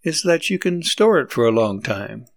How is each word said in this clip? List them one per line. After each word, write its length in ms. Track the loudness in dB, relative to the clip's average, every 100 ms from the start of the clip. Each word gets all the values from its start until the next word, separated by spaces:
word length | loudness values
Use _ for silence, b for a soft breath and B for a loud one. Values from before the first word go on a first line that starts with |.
is 220 | -6 -2
that 260 | 0 0 0
you 80 | -2
can 240 | -2 -2
store 380 | -4 2 4 4
it 120 | 0
for 140 | 2 2
a 60 |
long 300 | 4 0 -2
time. 440 | -6 -6 -8 -14 -18